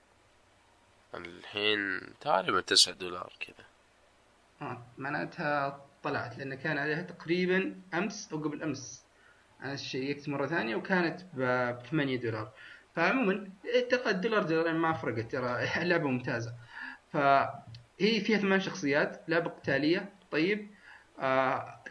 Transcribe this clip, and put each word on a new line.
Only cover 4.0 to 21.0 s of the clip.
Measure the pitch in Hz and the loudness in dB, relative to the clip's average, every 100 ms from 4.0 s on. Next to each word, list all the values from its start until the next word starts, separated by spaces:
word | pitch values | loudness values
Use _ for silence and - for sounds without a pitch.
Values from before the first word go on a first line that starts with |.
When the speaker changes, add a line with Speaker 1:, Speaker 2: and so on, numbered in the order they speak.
| _ _ _ _ _ - | _ _ _ _ _ -14
Speaker 2:
آه، | 139 120 - - | -12 -12 -14 -10
معناتها | 139 151 160 170 151 147 139 - - _ | -6 -4 -6 -4 0 0 0 -4 -18 _
طلعت، | 151 135 127 123 | -4 -4 -4 -8
لأن | 135 | -8
كان | 135 160 147 | -6 -2 -2
عليها | 151 151 | 0 -2
تقريبًا | 180 - 156 180 180 185 190 - - | -4 -10 -2 2 4 2 2 -6 -6
أمس | 170 208 - - | -2 -2 -4 -8
أو | 156 | -4
قبل | 151 147 | -4 -4
أمس. | 156 123 - - _ _ - _ _ - | -6 -6 -10 -18 _ _ -20 _ _ -12
أنا | 135 139 | -8 -8
شيكت | - 135 135 143 151 | -6 -4 -2 -4 -4
مرة | 139 135 | -2 0
ثانية | 170 226 202 | 0 0 -2
وكانت | 190 185 165 - - | 2 2 2 -2 -10
ب-، | 131 127 127 123 120 | -2 2 2 0 -4
بثمانية | - 156 135 127 | -2 0 2 0
دولار. | 117 110 113 - - - _ | -2 -4 -8 -14 -20 -20 _
فعمومًا، | 170 175 262 196 208 - - | 0 2 4 2 0 -4 -12
إيه، | - 247 247 | 0 2 4
ترى | 220 226 | 0 0
الدولار | 185 220 214 | 0 2 2
دولارين | 165 160 170 | 2 2 2
ما | 160 165 | 2 2
فرقت، | 160 143 113 110 | 0 -2 -2 -2
ترى | 139 123 120 139 | -2 -2 -2 -2
<laughs> | - 175 | 0 2
لعبة | 170 147 | 2 2
ممتازة. | 127 127 117 120 - - - - - - | 0 -2 -4 -4 -10 -16 -14 -14 -16 -4
فهي | 156 139 139 - - - - - - 208 226 | 2 6 6 4 -4 -16 -20 -14 2 2 4
فيها | 202 208 | 2 4
ثمان | 196 190 | 4 4
شخصيات، | 185 - 143 143 202 - - | 2 -2 2 2 2 -2 0
لعبة | 165 165 | 0 0
قتالية. | - - 139 151 185 190 - - | -4 0 2 4 2 0 -14 -4
طيب، | 151 180 208 208 - - - | 0 2 0 -4 -18 -20 -20